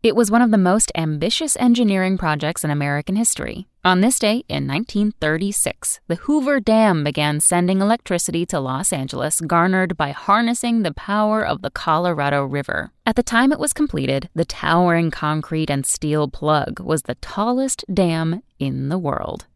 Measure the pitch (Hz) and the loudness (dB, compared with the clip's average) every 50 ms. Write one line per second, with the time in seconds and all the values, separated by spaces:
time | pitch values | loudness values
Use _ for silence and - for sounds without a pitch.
0 | - 226 - 233 240 202 202 233 247 233 214 208 185 180 185 220 - - - - | 2 4 4 4 2 4 4 4 6 6 6 6 6 6 4 4 2 0 -2 -2
1 | 160 156 151 147 156 190 233 - 320 294 - - 240 247 240 240 247 208 196 190 | -2 -2 -2 -2 -2 -2 -2 -2 -2 -2 -2 2 4 4 4 4 4 2 2 2
2 | 185 185 190 180 185 160 151 147 143 151 170 - - 151 147 143 143 143 143 143 | 2 2 0 0 0 -2 -2 0 -2 -4 -4 -2 -2 -2 -2 0 0 -2 -2 -2
3 | 147 - 185 208 233 233 - - - 60 - - 185 _ _ _ _ 180 185 180 | -2 -2 -2 0 0 0 -2 -2 -6 -8 -8 -10 -14 _ _ _ _ 2 4 4
4 | 196 240 269 - - 208 214 240 - _ - 143 139 135 135 160 233 - - 202 | 4 4 2 2 0 0 0 0 -4 _ -6 -6 -4 -4 -4 -4 -6 -4 -2 0
5 | 208 208 - - - 151 156 160 190 202 202 - - - - _ - - - - | 0 0 -2 -2 -2 -2 0 0 -2 -4 -2 -2 -2 -2 -4 _ -6 -6 -6 -6
6 | _ _ 165 170 - - 294 311 262 269 285 277 202 - 220 220 220 214 180 160 | _ _ -6 -6 -2 0 0 0 2 2 0 0 2 2 4 4 4 4 4 2
7 | 147 147 143 - 147 147 147 151 - - 180 175 180 180 190 190 196 202 226 240 | 0 -2 -2 0 0 0 0 0 0 2 2 2 2 2 2 2 2 2 0 -2
8 | _ - 185 175 - - 165 165 175 - - 156 135 127 131 135 190 - - 147 | _ -4 -2 -2 -2 -2 -2 -2 -4 -2 -2 -4 -4 -2 -4 -2 -2 -2 -2 -2
9 | 135 131 - 127 123 151 151 - 165 151 170 170 170 185 190 190 185 170 175 - | -6 -6 -6 -4 -4 -2 -2 -4 -2 0 2 2 2 4 2 2 0 0 -2 -4
10 | 160 143 143 - - - 202 214 233 233 240 - - 240 233 226 208 175 - - | -4 -4 -4 -8 0 2 2 2 2 0 -2 -2 -2 0 0 0 0 -2 -4 -6
11 | - - 202 214 214 214 214 220 214 - - - 190 - _ - - - 160 156 | -6 -2 0 0 2 2 2 0 0 -2 -4 -4 -6 -8 _ -6 -2 0 0 2
12 | 175 180 170 151 143 143 143 143 139 135 135 143 135 - - 78 - - _ _ | 2 0 0 0 0 0 0 0 -2 -2 -4 -6 -4 -4 -4 -6 -6 -8 _ _
13 | _ - 220 - 240 - 233 226 254 269 302 - - 285 - - 302 294 - 156 | _ 0 2 2 0 2 2 4 4 4 2 2 0 -4 0 -2 -2 -2 -2 -4
14 | 135 131 135 139 139 175 _ 160 165 - - - - 151 165 170 180 175 170 165 | -2 -2 -2 -2 -4 -6 _ -4 -4 -4 -4 -6 -2 2 2 4 4 4 4 2
15 | 170 160 151 - - 151 151 156 151 - 160 156 156 147 143 139 135 - - - | 2 0 -2 -4 -4 -2 -2 -2 -4 -4 -4 -4 -2 -2 -2 -2 -2 -4 -4 -4
16 | - 151 147 151 151 139 - - 143 151 156 147 139 - - - 185 - 156 156 | -2 -2 0 0 0 -2 -4 -4 0 0 2 2 0 -2 -6 -8 -4 -2 -2 -2
17 | - - 127 _ - - - - 208 233 247 254 269 269 - - - - 190 185 | -2 -6 -10 _ -10 -10 -6 -4 -2 0 0 0 -2 -2 -4 -8 -6 -4 0 2
18 | 190 170 165 160 160 160 165 202 - _ _ _ 139 139 135 135 135 139 160 190 | 2 2 2 0 0 -2 -2 -4 -6 _ _ _ -4 -4 -4 -4 -4 -2 -2 -2
19 | 175 147 - - - - - - - _ _ | -2 -2 -4 -4 -4 -6 -8 -10 -12 _ _